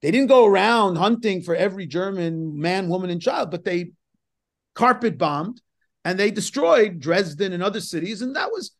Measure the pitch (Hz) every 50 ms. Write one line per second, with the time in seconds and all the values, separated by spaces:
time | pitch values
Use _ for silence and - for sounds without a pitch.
0 | - 208 185 247 277 240 269 254 240 214 196 190 190 214 233 233 214 196 180 160
1 | 175 208 233 233 233 220 196 185 - 170 165 175 180 202 185 196 190 151 131 170
2 | 185 196 196 190 175 165 165 160 160 160 151 147 147 170 180 190 190 175 170 185
3 | 190 180 175 175 170 240 277 294 269 175 165 175 - 196 180 175 175 170 - _
4 | _ _ _ _ _ _ _ _ _ _ _ _ _ _ _ - 226 247 247 247
5 | 240 - 165 120 175 156 147 143 156 196 247 - _ _ _ _ _ _ _ _
6 | _ 165 185 185 202 208 208 214 208 - - 254 294 339 330 269 220 214 180 165
7 | 127 147 170 185 202 170 147 147 202 190 185 175 180 202 202 220 - - - 165
8 | 160 190 226 185 233 254 269 311 359 - 453 415 254 - _ _